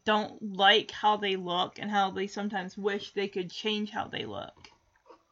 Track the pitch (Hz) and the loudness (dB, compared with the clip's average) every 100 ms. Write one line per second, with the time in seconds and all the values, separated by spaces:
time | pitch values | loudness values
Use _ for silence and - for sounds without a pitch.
0 | - 214 214 - 214 190 196 214 - - | 0 0 0 -8 -8 4 8 8 4 0
1 | - 208 202 190 180 175 185 - 202 208 | 2 4 2 -2 -2 0 -2 -4 -2 2
2 | 190 190 196 - 202 202 180 - 202 202 | 2 0 -6 -4 -4 -4 -8 -2 -2 -2
3 | 202 - 202 202 180 - 220 214 208 214 | -6 -4 -2 -2 -6 -4 -2 -2 -2 -4
4 | - - 113 101 - - - _ _ _ | -6 -6 -6 -8 -10 -14 -20 _ _ _
5 | _ - _ | _ -20 _